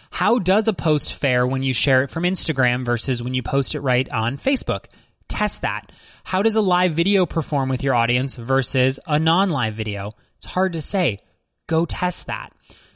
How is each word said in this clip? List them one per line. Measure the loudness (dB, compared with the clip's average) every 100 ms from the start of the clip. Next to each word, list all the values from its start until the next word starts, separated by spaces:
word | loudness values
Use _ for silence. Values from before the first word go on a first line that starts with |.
| _
How | -2 2 2
does | 2 2 2
a |
post | 0 0 2 0
fare | -2 0 2 2
when | 0
you | -2
share | 0 2 2
it | 2
from | -2
Instagram | -2 -2 -2 0 2 0
versus | 0 -2 0 -2
when | -2
you | -4
post | 0 0 0 -2
it |
right | 0 0 0
on | -2 -2 -2
Facebook? | 0 0 0 -4 -6 _ _ _ -8
Test | -2 -2 -2
that. | -4 -6 -10 -20 -20 -20 -4
How | 0
does | 2 2
a |
live | 2 4 2
video | 2 2 2 2
perform | 0 -2 -2 0
with | 0
your | 2
audience | 2 2 0 -2 -4
versus | 0 0 2 2 2 0 -2
a | 0
non-live | 2 2 2 0 -2 -4
video? | -6 -6 -8 -12 _ _
It's | -8
hard | -2 0
to | -2
say. | -2 0 0 -2 _ _ _ _ -2
Go | 0 0
test | -2 -2 -2 -4
that. | -8 -10 _ _ -20 -20